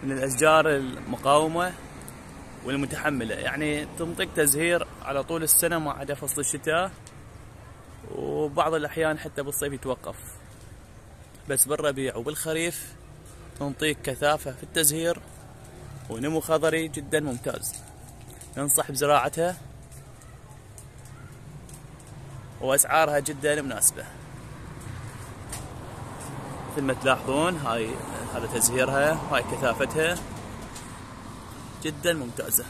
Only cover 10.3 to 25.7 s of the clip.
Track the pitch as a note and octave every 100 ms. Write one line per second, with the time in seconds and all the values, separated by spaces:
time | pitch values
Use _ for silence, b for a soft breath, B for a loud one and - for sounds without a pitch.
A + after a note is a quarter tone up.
10.3 | - - - - - - - - - -
11.3 | - - C3+ - D3 D3+ C3+ C3 A2+ A#2+
12.3 | D3+ D#3+ D#3+ E3+ E3 - - - - -
13.3 | - - - C#3+ C3+ D#3 C#3+ - B2+ D3
14.3 | D3+ D3 C3 - - C#3+ D3+ E3 E3+ -
15.3 | - - - - - - - - A2+ C#3
16.3 | D#3+ D3+ D#3+ D#3+ D#3+ D#3+ D#3 C#3+ D#3 D3+
17.3 | B2 C#3 - - - - - - - -
18.3 | - - - C#3+ - C#3+ C3+ C#3+ C#3+ C3
19.3 | D#3 E3+ F3+ - - - - - - -
20.3 | - - - - - - - - - -
21.3 | - - - - - - - - - -
22.3 | - - - C3 C#3 - D3 D#3 D3 C#3+
23.3 | D3 D3 D3+ C#3 A2 - - - - -
24.3 | - - - - - - - - - -
25.3 | - - - -